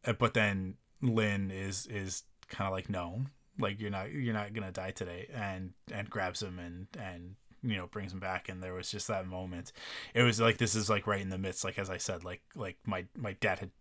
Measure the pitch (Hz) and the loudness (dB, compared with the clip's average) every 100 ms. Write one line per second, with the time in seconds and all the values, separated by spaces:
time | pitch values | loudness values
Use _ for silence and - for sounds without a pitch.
0 | - 107 117 113 104 98 92 101 _ _ | 0 4 4 6 4 4 -2 -8 _ _
1 | 127 110 107 101 95 95 98 95 - 104 | 2 4 4 4 0 -2 -4 -4 -4 -4
2 | 95 - - _ - - 98 95 - 92 | -4 -6 -8 _ -14 -2 0 0 -2 -2
3 | 85 101 135 - _ - 101 101 104 98 | -2 -4 -4 -8 _ -2 -2 -2 -4 -2
4 | 98 147 120 107 104 110 95 92 92 - | -4 -2 0 0 -2 -4 -4 -4 -6 -6
5 | 90 87 - 123 101 92 92 - - 107 | -6 -6 -8 -4 -4 -4 -8 -12 -10 -8
6 | 101 104 92 90 98 90 87 87 95 - | -4 -2 -2 -2 -6 -8 -10 -10 -12 -8
7 | 98 85 90 98 - - 127 101 90 107 | -8 -8 -12 -14 -20 -6 -2 -2 -2 -6
8 | 95 92 92 92 - 92 92 92 90 104 | -6 -4 -2 -2 -4 -8 -6 -6 -4 -4
9 | - 101 92 92 92 87 85 - - - | -2 -2 -2 -6 -4 -6 -8 -12 -12 -10
10 | - 117 120 110 113 110 113 110 104 104 | 0 6 8 10 8 8 4 4 6 4
11 | 104 101 95 95 95 - 95 92 95 90 | 4 2 0 -2 -2 -2 -2 -2 -4 -2
12 | - 90 90 90 _ - 98 - - 95 | -2 -4 -6 -10 _ -8 -8 -4 -2 -2
13 | 92 - 107 95 107 92 92 _ | -4 -6 -6 0 2 2 -4 _